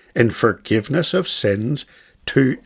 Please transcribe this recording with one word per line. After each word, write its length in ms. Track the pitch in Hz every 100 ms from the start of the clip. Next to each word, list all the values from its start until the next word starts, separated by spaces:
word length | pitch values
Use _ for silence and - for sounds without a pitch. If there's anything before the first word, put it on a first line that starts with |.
| _
in 140 | - 117
forgiveness 840 | - 117 101 - 110 104 147 170
of 120 | 185 180
sins 600 | - 104 101 110 147 - - _ _
to 320 | - - 135 -